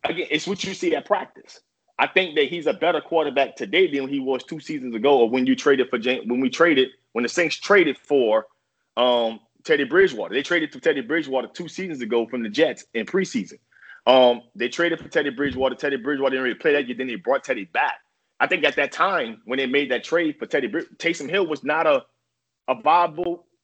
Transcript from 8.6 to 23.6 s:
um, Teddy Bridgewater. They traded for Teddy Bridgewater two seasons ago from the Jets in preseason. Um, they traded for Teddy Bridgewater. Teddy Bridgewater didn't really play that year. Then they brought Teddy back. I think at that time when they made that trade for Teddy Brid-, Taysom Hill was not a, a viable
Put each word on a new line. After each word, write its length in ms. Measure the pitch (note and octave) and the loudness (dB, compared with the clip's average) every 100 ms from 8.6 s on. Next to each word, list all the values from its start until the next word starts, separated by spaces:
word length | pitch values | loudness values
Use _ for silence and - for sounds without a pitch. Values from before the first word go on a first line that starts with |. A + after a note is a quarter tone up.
| _ _ _ - | _ _ _ 0
um, 420 | B2 A#2+ A2+ A2+ _ _ | 2 2 0 -4 _ _
Teddy 220 | - D3+ B2+ | 0 0 2
Bridgewater. 480 | E3+ F#3+ A#2 F2 | 4 4 0 -6
They 100 | A#2 | -6
traded 300 | C#3+ F3 D3+ | -2 -2 -2
for 60 | B2+ | -2
Teddy 220 | E3+ D3 | -2 -2
Bridgewater 460 | A#2 E3 C#3+ C3 A#2 | -2 -4 -2 -4 -4
two 220 | - E3+ | -10 -12
seasons 320 | - F#3 D3 | -10 -10 -8
ago 240 | A2+ A#2+ A2+ | -2 -2 -2
from 160 | B2+ | -4
the 60 | A2+ | -4
Jets 340 | A2 D#3 A2+ - | 0 0 -2 -10
in 120 | A#2 G#2 | -10 -4
preseason. 540 | F#3+ F#3 A#2+ F#2+ - _ _ - - - | -4 -2 -4 -8 -12 _ _ -20 -2 4
Um, 360 | C3 B2 A#2+ - - | 8 6 4 -4 -6
they 120 | B2 | -6
traded 320 | - E3+ D#3+ | -2 -2 -2
for 80 | - | -4
Teddy 220 | E3 C#3+ | -2 -2
Bridgewater. 460 | A#2+ C#3+ B2+ C3 B2+ | -2 -4 0 -2 -2
Teddy 220 | C#3+ C3+ | -4 -4
Bridgewater 340 | A#2 C#3 C3+ | -4 -2 0
didn't 120 | C3 | 0
really 120 | B2+ A2 | -2 0
play 180 | D#3+ | 2
that 140 | C#3+ B2 | 2 0
year. 100 | A#2 | -6
Then 100 | B2+ | -8
they 80 | G#2+ | -6
brought 280 | G2 C3+ - | -2 -2 -2
Teddy 200 | B2 F#2 | -6 -4
back. 340 | A#2 C#3 - _ _ _ - | -2 -2 -4 _ _ _ -4
I 80 | B2 | -2
think 180 | F3+ D3 | 2 0
at 100 | D3 | 0
that 140 | C#3 | -2
time 500 | - F3+ F3+ A#2 A2 A2 | 0 0 0 -4 -10 -6
when 120 | C3 | -4
they 80 | C3 | 0
made 260 | C#3 C#3 | 0 0
that 120 | B2 | -4
trade 360 | - E3 D#3+ D3 | -2 -2 -2 -4
for 60 | A2+ | -4
Teddy 220 | D3+ C3+ | -2 -2
Brid-, 300 | D3+ - - | -4 -8 -6
Taysom 320 | E3+ E3+ C#3+ | -4 -4 -4
Hill 160 | F#3+ F3 | -2 -2
was 160 | D3 | -4
not 220 | C3+ D#3 D#3+ | -2 0 2
a, 160 | C3+ - _ _ _ _ _ - | 2 -2 _ _ _ _ _ -6
a 80 | B2+ | -2
viable 720 | D3 F3 F3 D#3 F3 E3+ _ _ | 4 4 2 -2 -6 -6 _ _